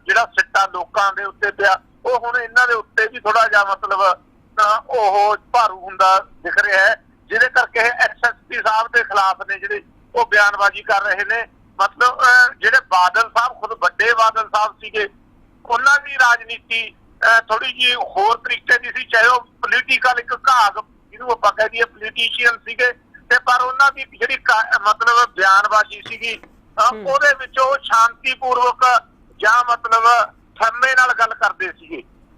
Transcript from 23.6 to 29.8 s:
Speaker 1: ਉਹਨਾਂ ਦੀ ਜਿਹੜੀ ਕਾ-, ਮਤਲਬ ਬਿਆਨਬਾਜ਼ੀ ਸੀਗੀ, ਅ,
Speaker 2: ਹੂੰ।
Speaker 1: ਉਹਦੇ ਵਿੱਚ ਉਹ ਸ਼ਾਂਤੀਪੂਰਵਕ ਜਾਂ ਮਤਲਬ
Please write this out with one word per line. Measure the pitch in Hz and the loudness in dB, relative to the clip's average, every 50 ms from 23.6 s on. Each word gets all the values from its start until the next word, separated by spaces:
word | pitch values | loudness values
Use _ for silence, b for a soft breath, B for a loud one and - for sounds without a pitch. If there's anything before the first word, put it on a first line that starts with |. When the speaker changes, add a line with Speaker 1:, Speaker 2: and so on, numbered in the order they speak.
Speaker 1:
ਉਹਨਾਂ | 254 254 254 262 277 277 | -2 -2 0 2 2 2
ਦੀ | - 269 269 | 0 -2 -8
ਜਿਹੜੀ | - - - 226 262 269 | -16 -8 -8 -6 -6 -6
ਕਾ-, | 254 - 254 233 214 214 - - 233 | -4 0 0 0 0 0 0 -4 -2
ਮਤਲਬ | 196 208 214 - 220 233 233 240 240 233 _ | 0 -2 -2 0 0 2 4 4 2 2 _
ਬਿਆਨਬਾਜ਼ੀ | 180 190 196 190 196 208 208 214 214 208 - 208 208 196 | 0 2 4 4 4 2 2 0 0 0 -2 -6 -16 -16
ਸੀਗੀ, | - 226 220 226 226 220 | -16 -14 -10 -10 -10 -10
ਅ, | - - - _ _ _ _ _ 220 214 240 254 | -10 -14 -20 _ _ _ _ _ 0 0 0 0
Speaker 2:
ਹੂੰ। | 220 202 | -2 -4
Speaker 1:
ਉਹਦੇ | 277 269 285 294 285 277 269 | -2 -2 2 2 0 0 0
ਵਿੱਚ | 254 - - 262 | -6 -8 -4 -2
ਉਹ | 262 262 277 269 - | 0 0 0 -2 -2
ਸ਼ਾਂਤੀਪੂਰਵਕ | - 226 226 226 233 233 - - 262 254 - 269 254 247 247 247 247 247 - 254 254 247 - - _ _ _ _ _ _ - | 0 2 2 2 2 0 -4 -6 -6 -6 -4 -4 -2 -2 0 0 0 0 2 2 2 2 2 0 _ _ _ _ _ _ -2
ਜਾਂ | 208 214 226 247 247 240 | 0 2 2 2 2 0
ਮਤਲਬ | 233 233 | -2 -4